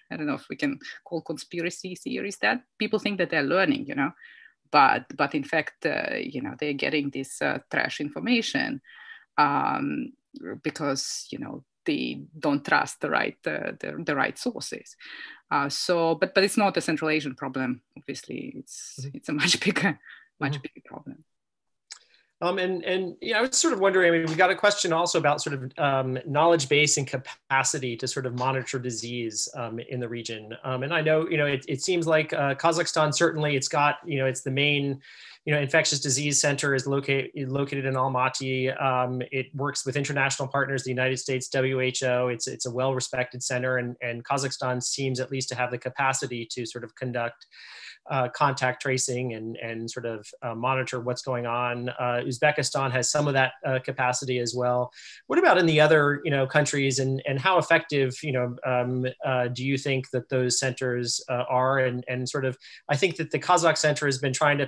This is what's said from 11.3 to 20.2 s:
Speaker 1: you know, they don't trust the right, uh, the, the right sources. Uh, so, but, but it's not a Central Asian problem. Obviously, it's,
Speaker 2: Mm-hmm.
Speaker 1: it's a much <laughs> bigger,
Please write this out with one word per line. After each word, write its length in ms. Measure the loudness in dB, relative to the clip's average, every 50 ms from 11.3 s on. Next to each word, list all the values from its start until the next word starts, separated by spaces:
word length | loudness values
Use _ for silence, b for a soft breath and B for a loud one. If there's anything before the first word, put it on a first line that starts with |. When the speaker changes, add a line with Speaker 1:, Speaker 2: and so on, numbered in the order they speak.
Speaker 1:
you 80 | -10 -10
know, 240 | -10 -10 -10 -12 -14 _ _ _ _
they 380 | -2 0 0 0 -2 -4 -8 -10 -14 -14 -4
don't 280 | 0 0 2 2 2
trust 340 | 2 2 2 2 0 -2 -6
the 100 | -4 0
right, 280 | 0 0 0 0 -4 _ -6
uh, 260 | -6 -4 -4 -4 -6 -8 -8
the, 240 | -8 -8 -8 -6 -4
the 100 | -2 0
right 220 | 0 0 0 -2 -4
sources. 600 | -6 -6 -4 -4 -8 -10 -10 -12 -14 -18 -20 B B B B B B B B B B _
Uh, 200 | 0 0 0 0
so, 460 | -2 -2 0 2 2 4 4 2 2
but, 200 | 2 0 2 4
but 80 | 4 4
it's 140 | 4 4 4
not 180 | 4 4 2
a 60 | 0
Central 280 | 0 0 -2 0 0 0
Asian 260 | 0 0 0 -4 -6
problem. 460 | -6 -8 -6 -4 -2 -2 -2 -4 -6 -10 _ _ -16
Obviously, 560 | -12 -12 -12 -12 -10 -10 -10 -10 -10 -10 -12 -14
it's, 420 | -16 -16 -16 -16 -16 -14 -12 -12
Speaker 2:
Mm-hmm. 180 | -12 -10 -12 -10
Speaker 1:
it's 120 | -8 -4
a 40 | -2
much 260 | 0 2 2 0 2
<laughs> 40 | 2
bigger, 340 | 0 0 2 2 0 0 B B B B B